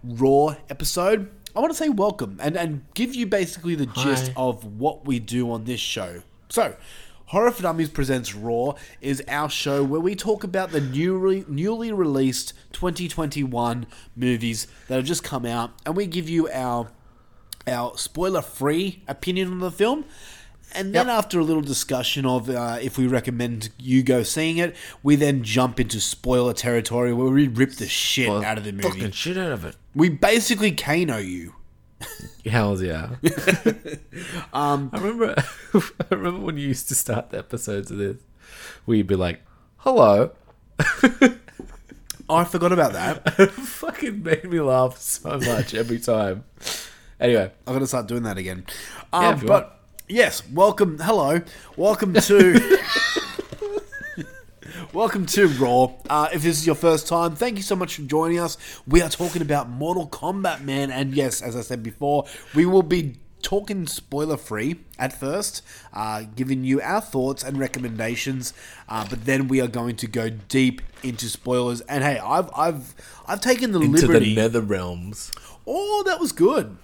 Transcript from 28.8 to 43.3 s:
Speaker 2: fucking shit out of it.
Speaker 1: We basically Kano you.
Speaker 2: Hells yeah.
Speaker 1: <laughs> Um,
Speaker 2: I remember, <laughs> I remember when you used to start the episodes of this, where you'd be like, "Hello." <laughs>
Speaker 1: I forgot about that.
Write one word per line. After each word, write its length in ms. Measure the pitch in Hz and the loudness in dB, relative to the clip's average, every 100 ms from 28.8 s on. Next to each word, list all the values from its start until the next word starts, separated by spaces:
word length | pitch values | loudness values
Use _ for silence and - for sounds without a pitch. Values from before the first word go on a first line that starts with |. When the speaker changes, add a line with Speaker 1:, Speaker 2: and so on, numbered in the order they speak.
| 107 | -4
Speaker 2:
fucking 240 | 190 110 | -2 -6
shit 260 | - 160 185 | -6 -6 -4
out 140 | 180 | -4
of 120 | 123 | -6
it. 120 | 82 - - | -8 -14 -10
Speaker 1:
We 140 | 139 175 | 4 4
basically 640 | 147 208 220 220 214 208 | 6 4 4 2 2 2
Kano 460 | 151 139 160 175 113 | 0 0 0 0 -2
you. 360 | 95 90 85 - - _ _ _ - - - - | -4 -8 -12 -18 -20 _ _ _ -18 -16 -18 -12
Speaker 2:
Hells 380 | 110 113 104 98 | -2 0 2 0
yeah. 280 | 92 80 80 123 | -2 -4 -8 0
Speaker 1:
<laughs> 1300 | 170 170 - 180 - 220 160 147 - - 175 170 - | 0 0 0 2 0 -2 -8 -14 -16 -16 -12 -12 -6
Um, 380 | 135 147 143 139 | -2 0 0 -2
Speaker 2:
I 60 | - | -4
remember, 360 | 190 233 220 - - - | -6 -2 0 0 -2 -6
<laughs> 180 | - | 2
I 400 | 202 - - - | 2 2 -8 -4
remember 260 | 190 185 185 | -2 -2 -4
when 140 | 196 151 | -6 -4
you 80 | 143 | -4
used 200 | 131 - | -4 -2
to 60 | |
start 360 | 131 - 113 - | -4 -2 -4 -4
the 80 | 101 | -10
episodes 520 | - 117 - 101 98 | -8 -10 -6 -6 -6
of 80 | 98 | -4
this, 180 | 98 107 _ - - - - - | -4 -6 _ -20 -20 -20 -18 -14
where 120 | - 110 | 0 2
you'd 80 | 95 | 4
be 80 | 98 | 2
like, 240 | 90 85 _ - _ _ | 0 -2 _ -20 _ _
"Hello." 540 | - 254 113 101 139 - _ _ | 2 8 8 8 4 -2 _ _
<laughs> 220 | _ - 151 - 262 - 254 240 - - - - - - - - - | _ -2 -2 4 4 8 6 4 -18 -18 -18 -18 -20 -20 -16 -16 0
Speaker 1:
I 160 | 160 | 2
forgot 280 | 170 180 175 | 2 2 2
about 200 | 180 139 | 4 2
that. 400 | 98 101 147 - | 2 -4 0 -2